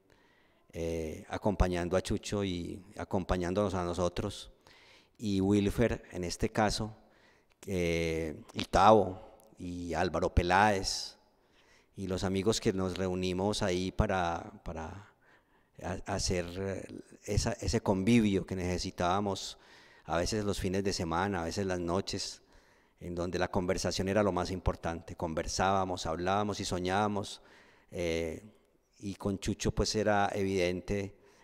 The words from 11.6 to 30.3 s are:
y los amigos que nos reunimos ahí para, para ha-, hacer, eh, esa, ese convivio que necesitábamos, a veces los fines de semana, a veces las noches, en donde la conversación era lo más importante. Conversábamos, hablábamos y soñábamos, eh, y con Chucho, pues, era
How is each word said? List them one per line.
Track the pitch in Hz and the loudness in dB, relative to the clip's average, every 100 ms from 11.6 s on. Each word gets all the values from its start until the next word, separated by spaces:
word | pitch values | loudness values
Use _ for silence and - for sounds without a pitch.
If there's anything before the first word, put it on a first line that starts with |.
| _ _ _ - | _ _ _ -8
y | 92 | -4
los | 92 | -2
amigos | 95 95 95 110 | 0 2 2 2
que | 113 | 2
nos | 95 92 90 | 2 0 0
reunimos | 92 90 92 90 98 104 | -2 0 0 0 0 2
ahí | 104 90 92 | 0 2 0
para, | - - 190 87 85 101 - | 0 2 2 0 -2 -8 -12
para | - 82 82 95 - _ _ _ _ _ _ - | -10 -8 -10 -12 -18 _ _ _ _ _ _ -12
ha-, | 85 92 - | -8 -8 -6
hacer, | 95 - 92 85 90 | -4 0 0 -2 -6
eh, | 98 95 - 50 - - - | -6 -6 -10 -16 -18 -14 -2
esa, | 104 117 | 0 0
ese | - - - | -2 -2 0
convivio | - 95 98 120 107 95 85 | 2 2 6 6 6 2 0
que | 95 | -4
necesitábamos, | 90 90 95 - 87 95 101 95 - - - - - - - | -2 -2 -4 -2 0 2 0 -4 -8 -14 -20 -20 -20 -16 -2
a | 82 | 0
veces | 87 107 | 0 0
los | 101 92 | -2 -2
fines | 98 98 | 0 0
de | 98 | 0
semana, | 92 85 82 101 92 | -2 0 0 0 0
a | 73 | -4
veces | 101 95 | -2 -2
las | 92 | -2
noches, | 85 92 - 98 - - _ - _ _ _ - | 0 -2 -2 -6 -8 -12 _ -20 _ _ _ -14
en | 87 | -8
donde | 87 87 87 | -4 -2 -2
la | 90 | 0
conversación | 101 90 90 92 - 95 | 0 0 0 0 -2 0
era | 101 | 2
lo | 101 | 2
más | 87 85 | 2 -2
importante. | 92 - - 85 82 - 92 | -2 -2 -2 -4 -6 -10 -6
Conversábamos, | 85 80 - - 95 98 92 90 85 | -4 -4 -4 2 2 4 0 -2 -4
hablábamos | 82 90 101 104 98 | -2 0 0 0 -4
y | 98 | -4
soñábamos, | 92 90 95 107 101 107 - - - - _ - | -2 0 2 0 -2 -6 -12 -18 -20 -20 _ -12
eh, | - 85 82 82 80 107 - _ _ _ - | -4 -2 0 -2 -6 -14 -20 _ _ _ -12
y | 104 | -10
con | 92 104 95 | -4 -4 -2
Chucho, | - 101 110 | -4 -2 -2
pues, | - 104 110 | -2 -2 0
era | 104 101 101 | 2 4 2